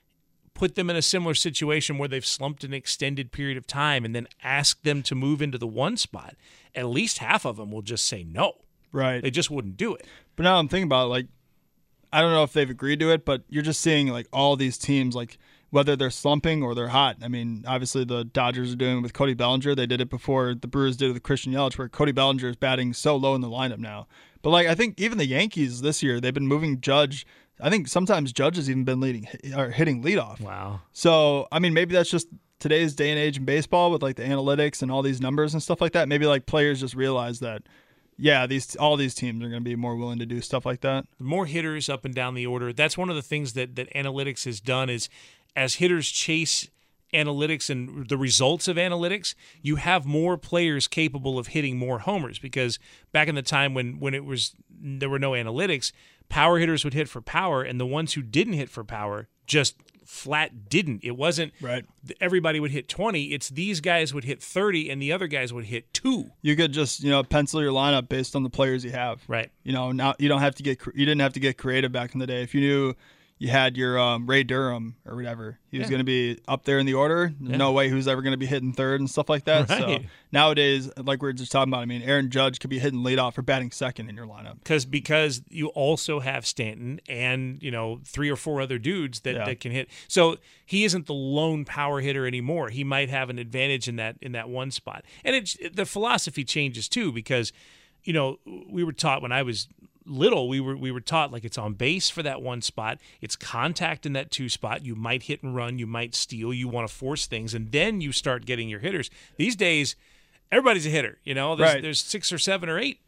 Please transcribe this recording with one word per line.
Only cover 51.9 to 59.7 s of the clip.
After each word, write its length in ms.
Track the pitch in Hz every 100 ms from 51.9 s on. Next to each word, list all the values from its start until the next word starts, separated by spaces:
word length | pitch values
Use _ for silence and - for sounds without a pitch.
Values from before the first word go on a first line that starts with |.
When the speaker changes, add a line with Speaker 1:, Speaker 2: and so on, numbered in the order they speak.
| 120
Speaker 1:
homers 400 | 107 202 139 -
because 400 | 135 135 123 113 - - _
back 160 | 156 156
in 80 | 147
the 60 |
time 320 | 127 143 139
when, 260 | 131 123 143
when 140 | 139
it 120 | 135 143
was, 300 | 131 - - _
there 400 | - 143 135 139
were 100 | 139
no 120 | 135
analytics, 600 | 127 117 120 196 147 - - - _ -
power 300 | - 156 170
hitters 240 | 165 156
would 100 | 147
hit 140 | 135 151
for 120 | 123
power, 400 | 113 160 185 139
and 180 | 131 123
the 60 | 127
ones 280 | 143 160
who 80 | -
didn't 320 | 120 117 220
hit 160 | 170 131
for 140 | -
power 440 | 107 113 104 104 107 _ -
just 300 | 151 139